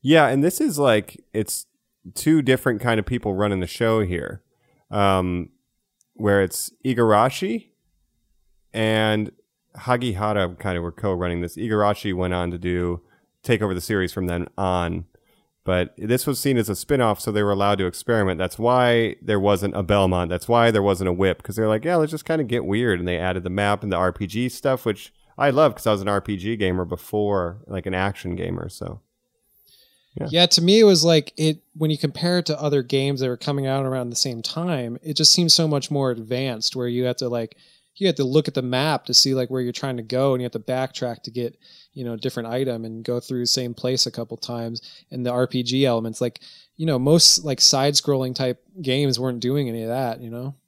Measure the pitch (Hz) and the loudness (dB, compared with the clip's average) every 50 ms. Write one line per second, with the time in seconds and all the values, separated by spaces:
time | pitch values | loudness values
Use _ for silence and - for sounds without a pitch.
0 | - 131 151 160 151 123 131 135 143 175 - - 302 294 170 147 143 131 113 107 | 4 6 6 6 6 6 4 2 2 0 0 0 -2 -2 0 2 4 4 4 4
1 | 98 - - - _ _ _ 107 104 - - - - _ _ _ _ _ _ _ | 2 -4 -18 -20 _ _ _ -4 -4 -4 -6 -10 -10 _ _ _ _ _ _ _
2 | _ 92 - - - 151 160 160 139 117 131 127 - 135 117 104 - 123 117 110 | _ -16 -12 -2 2 4 4 4 6 4 2 4 4 0 0 0 0 0 0 0
3 | 101 - 123 120 - 107 95 92 104 104 98 95 90 87 - - 120 113 113 110 | 0 -2 -4 -4 -2 -2 0 0 2 2 2 0 -2 -4 -2 0 0 2 2 2
4 | 104 90 90 82 - - - - _ _ _ _ _ _ _ _ _ _ - 104 | 0 0 -2 -4 -6 -8 -10 -14 _ _ _ _ _ _ _ _ _ _ 0 2
5 | 101 98 95 95 92 92 90 87 82 - _ _ _ _ _ _ _ _ _ _ | 2 4 4 2 2 0 -2 -4 -6 -8 _ _ _ _ _ _ _ _ _ _
6 | _ _ _ - 110 104 101 101 98 92 - - - - _ _ _ 131 123 117 | _ _ _ -2 0 2 4 4 2 2 -2 -6 -8 -10 _ _ _ -2 2 2
7 | 120 110 107 104 117 131 - - 190 196 226 226 - _ _ _ _ _ _ _ | 4 4 6 6 4 2 0 -2 -4 -4 -4 -6 -8 _ _ _ _ _ _ _
8 | _ _ _ _ _ _ _ _ _ _ _ _ _ _ - 107 110 110 110 110 | _ _ _ _ _ _ _ _ _ _ _ _ _ _ -4 -2 0 2 2 2
9 | 110 110 107 107 107 104 - _ _ _ _ _ _ _ _ - - 127 123 123 | 2 2 2 0 -2 -4 -8 _ _ _ _ _ _ _ _ -12 -2 -2 0 0
10 | 123 123 98 92 104 107 107 104 95 87 90 - - 101 92 87 85 85 82 - | 0 -2 -2 -2 -2 0 0 0 0 -2 -4 -6 -6 -4 -4 -4 -4 -6 -8 -6
11 | - 101 92 87 90 90 87 87 87 85 - 80 104 117 107 104 104 101 104 - | -4 -2 -2 -2 -2 -2 -2 -4 -4 -6 -8 -8 -4 -2 0 2 2 2 0 0
12 | - 104 92 90 90 90 90 87 87 87 87 87 87 87 87 87 87 87 87 85 | -4 -4 -2 -2 -2 -2 -2 -2 -2 -4 -4 -4 -4 -2 -2 0 0 -2 -4 -6
13 | _ _ _ _ _ _ _ _ _ - 120 101 107 101 95 110 - - 110 98 | _ _ _ _ _ _ _ _ _ 0 0 0 2 -2 -2 -4 -4 -2 -2 -2
14 | 92 87 - 104 92 87 87 87 87 - _ - 98 92 90 90 87 85 87 87 | -2 -2 -4 -4 -4 -2 -2 -4 -6 -6 _ -4 -2 0 0 0 0 -2 -4 -6
15 | 85 _ _ - _ _ _ _ _ _ _ _ _ - 92 90 90 - _ - | -10 _ _ -20 _ _ _ _ _ _ _ _ _ -2 0 0 -2 -4 _ -12
16 | 87 107 120 127 - 147 135 - - 147 135 120 107 101 101 - - - 147 131 | -2 -2 -2 0 0 -2 -4 -2 0 0 2 2 0 0 -4 -6 -2 -2 0 2
17 | 123 110 104 - - - 104 104 104 101 101 98 101 101 104 98 95 90 - - | 2 2 2 0 -4 -4 0 0 2 2 2 2 2 2 2 2 0 -4 -4 -6
18 | - - 117 110 101 95 90 80 92 92 - - 110 120 123 127 123 120 120 117 | -2 0 2 2 2 0 0 -2 -4 -6 -4 0 0 2 4 4 4 4 4 2
19 | 117 104 - _ - - 107 101 95 104 101 90 98 101 - 98 95 82 104 101 | 2 0 -4 _ -4 -2 0 2 4 2 2 2 2 -2 -2 -2 0 2 4 4
20 | 98 92 92 87 87 82 90 90 - - 117 117 117 117 110 104 98 101 98 87 | 4 4 2 0 0 -2 -4 -6 -2 2 4 4 6 6 4 4 4 2 2 2
21 | 95 92 87 90 95 95 85 - - - 98 110 110 107 107 110 113 160 180 170 | 0 -2 0 2 2 2 2 0 -6 -8 -4 -2 0 2 2 0 0 0 2 2
22 | 156 151 160 151 - - 165 160 147 107 120 120 82 90 101 110 123 120 98 87 | 2 0 -2 -8 -4 -2 -2 -2 0 0 -2 -2 -2 0 -2 0 2 0 0 0
23 | 87 90 87 85 87 92 92 92 87 90 90 98 104 101 104 101 - 104 92 85 | 0 -2 -2 -2 -2 -2 -2 -2 -4 -4 -2 0 0 0 0 0 -2 -2 0 0
24 | 92 92 85 - 104 90 98 110 123 127 - - - 143 131 123 - 117 104 - | 0 0 0 -2 -8 -6 -4 -4 -4 -4 -6 -4 -2 -2 -2 0 -2 -4 -4 -4
25 | - - _ _ _ _ _ - 139 143 127 139 156 143 - - - 117 107 98 | -8 -20 _ _ _ _ _ -2 0 2 4 4 4 4 2 0 0 0 0 0
26 | 98 104 101 98 - - 101 95 90 107 117 104 101 92 90 92 90 85 92 85 | 0 0 0 0 -2 -2 -6 -4 -4 -6 -2 0 0 0 0 -2 -2 -4 -6 -10
27 | - - - 107 104 101 101 95 87 85 87 107 - - 101 92 85 95 92 92 | -10 -6 -4 -2 0 0 0 0 -2 -4 -6 -10 -14 -10 -10 -8 -6 -4 -2 -2
28 | 95 101 95 - - 90 87 90 87 87 90 87 85 85 - - - 87 - 101 | -2 -2 -4 -6 -8 -8 -6 -6 -6 -6 -6 -8 -10 -12 -12 -12 -12 -12 -12 -14
29 | _ _ _ _ _ _ _ _ _ _ _ _ _ _ - - - _ _ _ | _ _ _ _ _ _ _ _ _ _ _ _ _ _ -20 -20 -20 _ _ _
30 | _ _ _ - - - 143 170 180 175 - - 170 175 202 226 226 208 190 160 | _ _ _ -10 -8 -2 2 4 4 4 4 4 6 6 8 8 8 8 8 6
31 | 151 170 165 156 - - _ - 156 156 156 160 _ _ _ 156 156 156 156 143 | 6 6 4 4 4 0 _ 0 0 0 0 -2 _ _ _ -2 0 0 0 0
32 | - 147 135 - - 175 175 180 170 - 151 147 151 147 143 143 123 120 139 135 | -2 -4 -2 -2 -2 0 0 0 0 -2 -4 -2 -2 0 0 0 0 0 0 0
33 | 135 139 143 131 135 127 123 117 - - 143 139 135 135 135 139 135 131 131 131 | 0 0 0 -2 -2 -2 -4 -4 -4 -4 -2 -2 -2 -2 -2 -2 -2 -2 -4 -4
34 | 123 120 117 - - 135 123 113 113 - - 165 170 180 165 135 123 117 120 - | -6 -6 -4 -4 -2 -2 -4 -6 -8 -8 -6 -4 -4 -2 -2 -2 -4 -6 -8 -10
35 | _ 156 147 - 156 - - - 175 165 - - 165 156 147 139 135 - 147 143 | _ -6 -2 4 6 6 6 6 6 4 4 4 4 2 2 0 -2 -2 -2 0
36 | 139 131 123 113 113 110 123 123 135 135 120 110 110 - - 127 123 120 120 123 | 0 0 -2 -4 -4 -6 -4 -2 -2 -4 -4 -4 -6 -6 -4 -4 -4 -2 -2 0
37 | 127 123 123 - 131 123 120 117 113 110 - _ _ _ _ _ _ _ _ - | 0 -2 -2 -2 -4 -4 -4 -4 -6 -6 -10 _ _ _ _ _ _ _ _ -2
38 | 196 185 160 - 139 127 131 156 147 - - 139 131 123 127 127 139 156 151 127 | 0 0 0 0 -2 2 2 2 2 2 -4 -4 -2 0 0 0 0 0 0 -2
39 | _ - 127 - - 139 131 131 127 120 131 131 123 120 120 - - 139 127 120 | _ 0 2 2 2 2 2 -2 -2 -2 -4 -4 -4 -4 -6 -6 -6 -6 -6 -6
40 | 113 107 123 127 135 139 131 127 123 123 - 113 107 - 127 127 131 131 - - | -6 -4 -2 0 2 2 0 0 -4 -6 -8 -8 -6 -4 -4 -4 -4 -6 -6 -8
41 | 135 120 117 - - 123 113 123 120 117 - _ _ - - - - _ _ 139 | -8 -8 -8 -10 -12 -10 -8 -6 -6 -6 -8 _ _ -20 -20 -20 -20 _ _ -10
42 | 127 120 117 110 110 131 - 123 113 113 117 127 135 131 120 113 113 110 113 113 | -10 -8 -8 -6 -6 -6 -6 -6 -8 -6 -4 -2 -2 -2 -4 -6 -8 -10 -10 -10
43 | 113 - 120 123 - - 131 123 120 117 - 135 127 120 120 - - 127 131 127 | -6 -4 -4 -4 -4 -6 -6 -4 -2 -2 -2 -2 -2 -6 -8 -6 -4 -4 -2 -2
44 | - 120 - - 117 117 113 - - - 120 117 117 117 117 117 - - - - | -2 -4 -4 -10 -10 -10 -10 -14 -10 -8 -8 -6 -6 -8 -8 -12 -14 -18 -20 -20
45 | _ _ - 127 123 123 123 123 127 123 - 127 123 117 123 131 139 131 120 113 | _ _ -10 -6 -4 -2 0 0 -2 0 0 -4 -4 -2 0 2 2 2 2 0
46 | 113 113 110 - 127 120 - - - - - - - _ _ - 160 160 143 127 | -2 -4 -4 -4 -4 -4 -4 -8 -20 -20 -20 -20 -20 _ _ -6 -2 -2 0 0
47 | 127 143 156 170 160 - - - - 151 131 - - - - 135 135 147 147 - | 4 4 6 8 8 6 6 4 0 -4 -2 2 2 4 4 4 2 2 2 0
48 | - - 143 131 131 127 127 - 135 127 123 _ _ _ _ 190 160 135 127 135 | 0 2 0 0 0 -2 -4 -2 -2 -2 -2 _ _ _ _ -8 -4 -2 0 2
49 | 147 139 127 113 127 131 123 117 110 123 135 147 139 123 113 117 113 113 117 131 | 2 0 0 0 -2 -4 -4 -2 -2 -2 -2 0 -2 -4 -4 -6 -6 -6 -4 -4
50 | 135 120 113 127 127 117 113 120 127 139 139 _ _ | -4 -4 -6 -8 -10 -12 -12 -10 -10 -12 -12 _ _